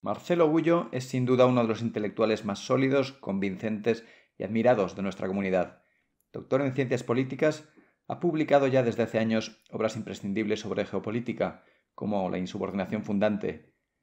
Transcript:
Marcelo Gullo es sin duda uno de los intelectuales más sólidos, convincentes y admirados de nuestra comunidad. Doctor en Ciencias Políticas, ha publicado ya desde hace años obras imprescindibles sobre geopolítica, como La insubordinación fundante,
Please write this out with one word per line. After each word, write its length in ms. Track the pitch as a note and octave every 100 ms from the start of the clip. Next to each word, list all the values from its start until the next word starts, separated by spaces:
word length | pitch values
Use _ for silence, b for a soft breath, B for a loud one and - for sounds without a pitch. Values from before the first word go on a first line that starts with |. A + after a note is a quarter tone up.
Marcelo 460 | - G#2+ - F3 D#3+
Gullo 400 | D#3+ D#3+ E3+ F3
es 120 | C3
sin 220 | B2+ C3 B2
duda 180 | B2+
uno 160 | B2+ B2+
de 80 | A2+
los 140 | G#2
intelectuales 640 | A2+ - G#2 F#2+ A2 G#2+ G#2+
más 140 | G2+
sólidos, 520 | - C3 C3+ C#3 C3
convincentes 920 | - - G2 G2 F#2 A2 G#2+ A2+ A2+ - B B _
y 60 |
admirados 520 | G2 A2+ A#2 A#2+ F#2 F#2
de 60 |
nuestra 240 | G2 F#2 F#2+
comunidad. 560 | G2 G2 F#2 E2+ - _ _ _ _ _
Doctor 300 | - - C3
en 120 | C#3
Ciencias 280 | C3 B2+ B2
Políticas, 680 | - A#2+ C3 - D#3 D3+ - b b b _
ha 100 | -
publicado 480 | F3 D#3 D3+ C#3+ C3+
ya 160 | C3
desde 200 | A#2 G#2
hace 160 | A2 A2+
años 440 | A2+ A2 A2 - _
obras 260 | - G#2+ A2+
imprescindibles 640 | G2 G2 G2+ G2 G#2+ G#2+
sobre 260 | G2+ F#2+ F#2+
geopolítica, 800 | G2 G2+ A2+ A#2+ F#2+ F#2 - b b b
como 360 | - G2+ G#2 F#2
La 80 | F#2
insubordinación 640 | F#2 G#2 F#2 G2 F#2 G#2+
fundante, 720 | G#2 G#2 G#2+ G2+ F#2+ F2 - _ _ _